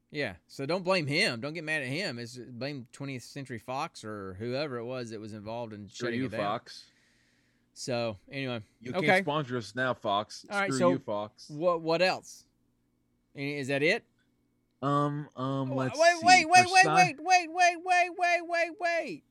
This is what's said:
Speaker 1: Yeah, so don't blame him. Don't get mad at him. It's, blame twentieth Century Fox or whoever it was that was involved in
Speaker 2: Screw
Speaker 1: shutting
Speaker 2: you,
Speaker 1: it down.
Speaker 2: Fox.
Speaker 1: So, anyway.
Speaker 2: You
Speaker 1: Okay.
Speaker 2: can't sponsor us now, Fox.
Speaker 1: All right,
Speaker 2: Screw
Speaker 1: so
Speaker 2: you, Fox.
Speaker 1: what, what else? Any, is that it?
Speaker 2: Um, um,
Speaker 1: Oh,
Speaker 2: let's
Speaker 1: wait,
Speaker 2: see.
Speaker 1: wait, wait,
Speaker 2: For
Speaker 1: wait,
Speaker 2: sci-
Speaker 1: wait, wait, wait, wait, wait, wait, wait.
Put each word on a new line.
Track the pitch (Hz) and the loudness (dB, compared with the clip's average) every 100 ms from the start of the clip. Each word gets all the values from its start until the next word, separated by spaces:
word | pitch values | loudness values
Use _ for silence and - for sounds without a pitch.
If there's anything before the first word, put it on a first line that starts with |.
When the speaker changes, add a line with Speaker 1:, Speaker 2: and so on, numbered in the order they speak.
| _ | _
Speaker 1:
Yeah, | 147 123 87 _ | -6 -6 -8 _
so | - 135 | -10 -6
don't | 180 | -4
blame | 175 190 139 | -2 -2 0
him. | 156 202 120 | 0 0 -2
Don't | 139 | -8
get | 165 | -8
mad | 156 156 | -6 -4
at | 127 | -4
him. | 147 196 120 | -4 -6 -8
It's, | 120 123 | -12 -14
blame | 131 120 135 143 113 | -16 -10 -10 -10 -14
twentieth | - 139 127 | -12 -10 -10
Century | - 143 135 117 | -12 -14 -10 -10
Fox | - 135 165 - | -8 -8 -8 -10
or | 110 104 95 92 | -12 -10 -10 -8
whoever | 117 131 156 120 | -6 -4 -6 -8
it | 117 | -8
was | 127 117 | -8 -8
that | 110 | -10
was | 107 | -12
involved | 107 104 117 113 | -12 -10 -10 -10
in | 104 98 | -12 -14
Speaker 2:
Screw | - 120 | -8 -6
Speaker 1:
shutting | 117 | -4
Speaker 2:
you, | 131 | -4
Speaker 1:
it | |
down. | 104 | -4
Speaker 2:
Fox. | 101 117 - - - _ _ _ _ _ _ _ _ | -4 -4 -8 -20 -20 _ _ _ _ _ _ _ _
Speaker 1:
So, | - - 120 117 98 - | -12 -6 -4 -4 -6 -10
anyway. | 139 135 117 104 _ | -8 -6 -6 -10 _
Speaker 2:
You | 120 | -8
Speaker 1:
Okay. | 123 151 | -2 2
Speaker 2:
can't | 185 175 | 2 2
sponsor | 151 123 123 | -2 -2 -6
us | 107 127 | -6 -2
now, | 131 | -2
Fox. | 120 107 101 107 - - | -2 0 0 -2 -10 -6
Speaker 1:
All | 202 | -2
right, | 196 | 0
Speaker 2:
Screw | - | 2
Speaker 1:
so | 175 | 4
Speaker 2:
you, | - | 2
Fox. | - 104 107 - - | -2 -6 -6 -12 -14
Speaker 1:
what, | 151 175 165 | -4 -2 0
what | 160 165 | 0 2
else? | 185 127 - - _ _ _ _ _ _ _ _ _ 143 | 2 0 -6 -20 _ _ _ _ _ _ _ _ _ -8
Any, | 139 147 | -6 -4
is | 131 | -2
that | 139 | 2
it? | 156 226 - _ _ _ _ _ _ _ | 4 2 -2 _ _ _ _ _ _ _
Speaker 2:
Um, | 135 143 147 147 143 - | 0 2 2 -2 -8 -6
um, | 131 135 131 | -4 -2 -2
Speaker 1:
Oh, | 131 | -2
Speaker 2:
let's | 131 277 | -2 4
Speaker 1:
wait, | 339 339 | 4 6
Speaker 2:
see. | 339 | 8
Speaker 1:
wait, | 370 311 | 8 8
wait, | 359 359 | 6 8
Speaker 2:
For | |
Speaker 1:
wait, | 370 381 | 8 8
Speaker 2:
sci- | |
Speaker 1:
wait, | 370 359 285 | 6 4 2
wait, | 330 359 320 | 4 4 4
wait, | 349 349 349 | 4 4 4
wait, | 370 359 359 359 | 2 2 2 0
wait, | 349 349 339 | 0 0 0
wait, | 339 339 311 | -2 -2 -2
wait. | 349 339 294 147 _ | -2 -2 -4 -8 _